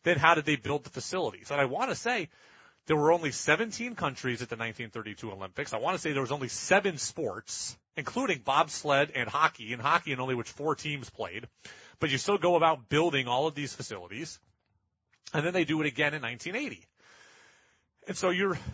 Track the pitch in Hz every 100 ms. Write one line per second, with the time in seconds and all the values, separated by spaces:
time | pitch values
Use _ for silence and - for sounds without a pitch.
0 | 170 160 165 165 151 143 - 143 - -
1 | - 185 135 - - 143 131 151 254 175
2 | 233 247 160 _ - - - _ - 156
3 | 147 170 156 - - 160 226 - 247 226
4 | 156 127 127 117 120 113 113 110 113 117
5 | 107 101 113 98 95 - 143 110 143 185
6 | 160 139 127 143 127 - - 190 196 151
7 | - - 127 113 - - - - _ -
8 | 143 240 262 151 127 143 160 - 151 139
9 | 147 135 113 143 156 - 110 120 135 170
10 | 156 131 131 123 110 - 151 143 151 147
11 | 117 - 98 95 117 _ - - - _
12 | 156 131 - 202 170 175 160 147 113 143
13 | 170 139 123 127 156 143 139 - - 101
14 | 87 110 160 - _ _ _ _ _ _
15 | _ _ - 151 160 185 147 156 151 131
16 | 147 151 117 120 175 214 285 - _ _
17 | _ - - - - _ _ _ _ _
18 | - 185 185 185 196 170 -